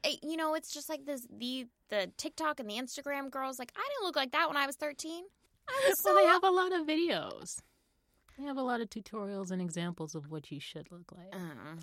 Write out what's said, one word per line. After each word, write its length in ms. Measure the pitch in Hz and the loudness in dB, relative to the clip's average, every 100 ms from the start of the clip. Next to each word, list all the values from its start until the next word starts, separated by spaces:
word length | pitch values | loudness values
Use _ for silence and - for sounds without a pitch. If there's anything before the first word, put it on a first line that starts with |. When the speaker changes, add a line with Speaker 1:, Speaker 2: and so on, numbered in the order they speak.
Speaker 1:
it, 140 | 285 - | -2 -2
you 140 | 302 330 | -4 -2
know, 160 | 311 | 0
it's 200 | 311 - | 0 -4
just 160 | 294 285 | -8 -6
like 160 | 311 277 | -6 -4
this, 200 | 269 240 | -6 -8
the, 320 | 202 240 262 240 _ _ | -8 -6 -6 -8 _ _
the 220 | 208 185 - | -2 -2 -4
TikTok 420 | 311 - 311 294 | -8 -2 -2 -2
and 80 | 214 | -4
the 60 | |
Instagram 560 | 214 254 - 277 277 277 | -6 -6 -6 -4 -4 -4
girls. 280 | 269 262 254 | -4 -4 -4
Like, 140 | 254 | -8
I 60 | - | -6
didn't 240 | 508 571 | -4 -2
look 100 | 370 | 0
like 180 | 311 269 | 0 2
that 140 | 294 320 | 2 2
when 100 | 294 | 2
I 80 | 277 | 0
was 100 | 285 | -2
thirteen. 480 | 302 285 320 339 381 - _ _ - | -6 -6 -8 -8 -10 -18 _ _ -4
I 220 | 539 539 | 4 4
was 140 | - | 6
Speaker 2:
Well, 100 | - | 8
Speaker 1:
so 60 | 587 | 10
Speaker 2:
they 60 | 339 | 10
have 180 | 359 | 8
a 60 | 381 | 6
lot 220 | 370 370 | 4 4
of 120 | 359 302 | 2 2
videos. 720 | 311 339 185 117 - - - - _ _ _ _ _ _ - | 2 2 0 -2 -8 -10 -12 -16 _ _ _ _ _ _ -10
They 60 | |
have 140 | 285 269 | -6 -2
a 40 | |
lot 200 | 254 240 | 0 0
of 80 | 233 | -2
tutorials 600 | 226 196 220 202 196 185 | -6 -8 -6 -4 -4 -4
and 120 | 185 | -2
examples 520 | 180 175 175 170 156 | -2 -2 -2 -4 -6
of 160 | 160 143 | -8 -8
what 200 | 156 147 | -10 -8
you 80 | 147 | -10
should 300 | - 156 151 | -10 -12 -14
look 200 | 175 175 185 | -18 -18 -20
like. 180 | 185 | -14
Speaker 1:
Uh-uh. 420 | 190 170 131 135 165 | -10 -10 -10 -12 -12